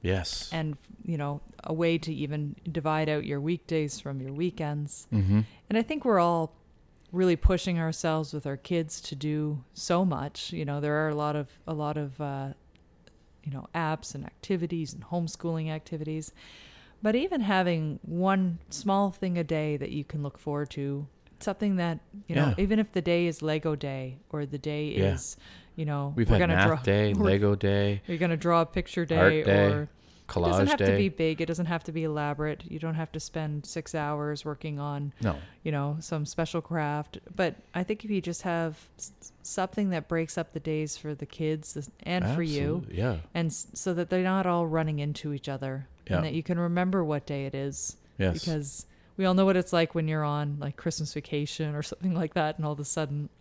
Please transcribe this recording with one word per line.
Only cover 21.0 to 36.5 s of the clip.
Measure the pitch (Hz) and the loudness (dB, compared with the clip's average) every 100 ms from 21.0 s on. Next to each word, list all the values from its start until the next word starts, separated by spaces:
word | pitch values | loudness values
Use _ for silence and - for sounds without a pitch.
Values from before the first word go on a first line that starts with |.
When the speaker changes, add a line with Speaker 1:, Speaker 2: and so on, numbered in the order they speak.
| 143 _ - - | -6 _ -20 -8
Speaker 2:
something | - 190 208 185 | -4 0 0 2
that, | 170 165 - 202 - | 0 -2 -8 -18 -2
you | |
know, | 143 147 | 2 4
Speaker 1:
Yeah. | 107 | 4
Speaker 2:
even | 196 220 | 2 2
if | 214 | 2
the | 185 | 0
day | 175 170 175 | 2 2 2
is | 156 | 0
Lego | 156 156 160 | -2 0 0
day | 147 143 135 131 131 - | -2 -4 -6 -8 -10 -8
or | 151 | -6
the | 143 143 | -4 -6
day | 151 147 151 | -4 -4 -2
Speaker 1:
Yeah. | - 98 | 2 2
Speaker 2:
is, | 90 - - - - - | 2 -4 -12 -18 -20 -16
you | - 151 | -6 -4
know, | 143 143 | -2 -2
Speaker 1:
We've | 131 113 | 0 4
Speaker 2:
we're | |
Speaker 1:
had | 110 | 6
Speaker 2:
gonna | - 90 | 6 6
Speaker 1:
math | 101 | 6
Speaker 2:
draw, | 156 | 4
Speaker 1:
day, | 123 101 107 | 4 4 4
Speaker 2:
we're | 101 | 4
Speaker 1:
Lego | 98 98 101 | 4 6 4
day, | 101 101 101 202 101 - | 4 4 4 2 0 -2
Speaker 2:
you're | 170 | -2
gonna | 175 165 | 0 0
draw | 170 170 | 4 4
a | 165 | 4
picture | 190 - - 165 | 0 -4 -2 0
day | 165 | 6
Speaker 1:
art | 190 156 104 | 6 6 6
day, | 101 - | 6 6
Speaker 2:
or | 147 151 - - - - | 4 -2 -10 -20 -20 -6
Speaker 1:
collage | - 85 | 0 4
Speaker 2:
it | |
doesn't | 92 98 | 4 4
have | 294 | 4
Speaker 1:
day. | 98 | 4
Speaker 2:
to | 101 | 4
be | 196 | 4
big. | - 160 156 | 2 0 0
It | 165 | -2
doesn't | 170 170 | -2 -2
have | 170 | -2
to | - | -4
be | 160 | -2
elaborate. | 160 151 147 143 151 151 170 | -2 0 -2 -2 -2 -4 -8
You | 156 | -6
don't | 165 | -4
have | 160 160 | -4 -4
to | 156 | -6
spend | - 160 156 147 | -8 -6 -4 -4
six | - 165 156 | -6 -8 -6
hours | 160 147 147 147 147 | -4 -2 -2 -4 -4
working | 151 147 160 143 | -6 -8 -6 -6
on, | 147 143 143 - | -4 -4 -6 -2
Speaker 1:
No. | 110 73 85 - | -2 -2 -8 -10
Speaker 2:
you | 165 | -4
know, | 147 143 151 | -2 -2 -4
some | - 160 147 | -4 -4 -4
special | - 160 | -2 -2